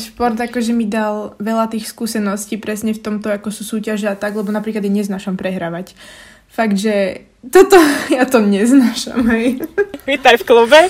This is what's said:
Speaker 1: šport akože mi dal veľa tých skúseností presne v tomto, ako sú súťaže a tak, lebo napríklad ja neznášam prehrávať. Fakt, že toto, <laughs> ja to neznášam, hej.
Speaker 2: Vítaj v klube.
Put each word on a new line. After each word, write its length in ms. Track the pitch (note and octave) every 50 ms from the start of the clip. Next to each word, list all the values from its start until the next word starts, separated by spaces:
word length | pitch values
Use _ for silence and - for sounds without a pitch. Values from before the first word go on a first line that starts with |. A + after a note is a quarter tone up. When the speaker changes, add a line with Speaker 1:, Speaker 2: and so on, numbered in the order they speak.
| -
Speaker 1:
šport 320 | - - - A#3+ A#3+ A3+
akože 400 | A3 A#3+ A#3 A#3+ B3 A3+ A3+ A#3+
mi 160 | A#3 A#3 G3+
dal 480 | A3 A3 G#3+ G#3+ G#3 G#3+ G#3 - - -
veľa 320 | G#3 A3+ A3+ A3+ A3+ A3
tých 160 | A3+ A3 A3
skúseností 720 | - - - A#3 A3 - A3+ G#3 G3+ G3 G3+ - - A#3 G#3
presne 320 | - G#3+ G#3+ G#3 A3 A3
v 80 | A3 A3
tomto, 320 | - A3 G#3+ G#3 G#3 A3
ako 240 | G3+ G3+ G#3 G#3 G3+
sú 80 | - G3+
súťaže 480 | - A3+ G#3+ G#3 A3 G#3+ G3+ G#3 G#3
a 80 | G3+ G3
tak, 160 | G#3 G#3 G#3
lebo 160 | A3 G3+ G3+
napríklad 320 | G#3 G#3+ G#3 A3 A3 A3 G3+
ja 80 | G3+
neznášam 480 | G3 G#3 G#3 G3 F#3+ F#3+ - G3+ F#3 F#3
prehrávať. 560 | F#3+ F#3 F#3+ F3+ E3+ E3 E3+ F3 F#3 - - - - - - - - - - _ _ _
Fakt, 240 | _ - A3+ A3 G3+
že 480 | F#3+ G3+ A3 G#3 G3+ G3 F#3 - - - _ _ _ - B3+ -
toto, 240 | F#4 G4 F#4+ G4 F4+ D#4 D4 C#4+
<laughs> 200 | - - - - B3+
ja 80 | -
to 160 | B3+ - A#3 G#3+
neznášam, 800 | G3+ G3+ F#3+ G#3+ A#3+ C4+ C#4 B3 A3 A3+ - - A#3+ - A#3+ A#3+ A3
hej. 320 | A3+ A3+ A3+ C4+ B3+ C4+ E4 E4 - - G4+ - - - -
Speaker 2:
Vítaj 400 | C4+ C#4 C4+ - B3+ A#3 A#3+ -
v 40 | -
klube. 300 | B3 A#3 A#3 A3+ C#4 D#4 E4+ F#4+